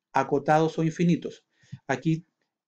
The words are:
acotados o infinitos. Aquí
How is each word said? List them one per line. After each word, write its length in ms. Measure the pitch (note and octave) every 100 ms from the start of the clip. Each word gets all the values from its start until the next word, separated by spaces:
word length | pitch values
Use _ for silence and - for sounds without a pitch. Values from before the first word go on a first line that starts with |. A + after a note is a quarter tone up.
| _
acotados 640 | C3+ C3+ C#3+ C#3+ D#3 D#3+ D#3+
o 60 |
infinitos. 600 | D#3+ D#3 F3 E3 - - _ _ - - -
Aquí 380 | C3 D#3+ D#3+ - _ _ _